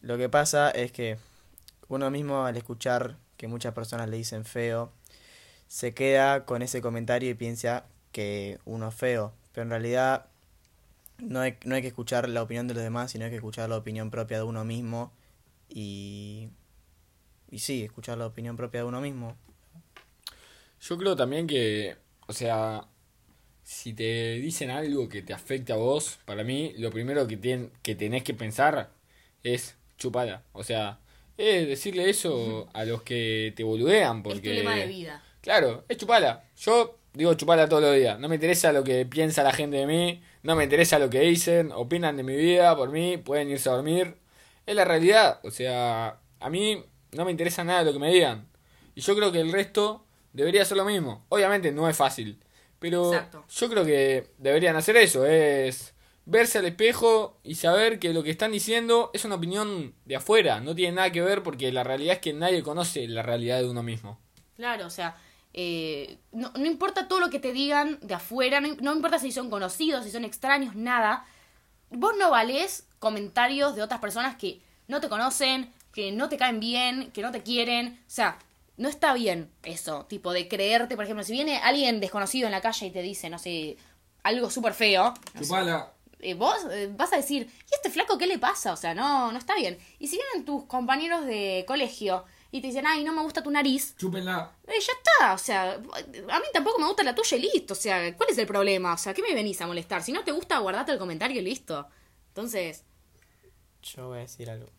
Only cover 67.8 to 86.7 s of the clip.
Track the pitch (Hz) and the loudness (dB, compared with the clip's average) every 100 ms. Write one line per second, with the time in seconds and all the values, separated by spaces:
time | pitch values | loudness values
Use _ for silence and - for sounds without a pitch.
67.8 | 294 294 202 180 - 240 254 277 285 302 | 0 -4 -8 -8 -6 -2 2 2 0 -4
68.8 | 269 311 330 311 254 247 247 202 185 - | -2 0 0 0 -2 -6 -6 -4 -4 -2
69.8 | 320 269 208 226 226 - 262 277 269 202 | -2 -2 -4 -8 -8 -6 0 0 0 -6
70.8 | 233 247 214 240 - - _ _ _ _ | -2 2 2 0 -6 -20 _ _ _ _
71.8 | _ 247 392 415 370 240 226 269 381 - | _ -2 0 4 6 6 4 0 -2 -6
72.8 | - _ 220 214 202 - 247 277 285 214 | -14 _ -4 -2 -4 0 2 2 0 -2
73.8 | 214 233 208 208 254 247 196 - _ _ | -6 -4 -6 -4 -4 -4 -10 -10 _ _
74.8 | - 277 262 208 254 262 262 262 247 _ | -8 -6 -4 -2 -2 0 0 0 -4 _
75.8 | _ - 196 208 302 294 254 226 226 240 | _ -8 -6 -4 -4 0 0 0 -2 0
76.8 | 247 254 262 - 226 240 - 240 233 240 | 0 -2 -8 -8 -8 -8 -4 -2 0 -2
77.8 | 240 240 _ - 202 - - _ _ - | -2 -10 _ -2 -2 -2 -20 _ _ -6
78.8 | 254 294 320 254 220 170 156 _ - 165 | -6 0 2 2 0 -2 -6 _ -14 -10
79.8 | - 151 - 202 180 180 175 208 196 233 | -8 -10 -8 -10 -4 -4 -2 -2 2 2
80.8 | 240 226 202 214 196 240 302 277 240 285 | 2 -4 -6 -6 -6 -4 -2 2 2 4
81.8 | 262 226 196 208 196 262 226 190 226 220 | 2 0 -2 -4 -4 -2 -2 0 -2 -4
82.8 | 190 180 180 196 170 170 180 170 151 - | -8 -8 -8 -8 -10 -10 -8 -6 -6 -10
83.8 | _ _ _ _ 202 240 240 254 226 196 | _ _ _ _ -2 0 -2 -2 -2 2
84.8 | 220 190 220 247 - - 143 185 180 160 | 4 6 4 0 -16 -10 -2 0 0 -2
85.8 | - _ _ _ 185 175 240 440 320 | -4 _ _ _ -8 0 0 0 -4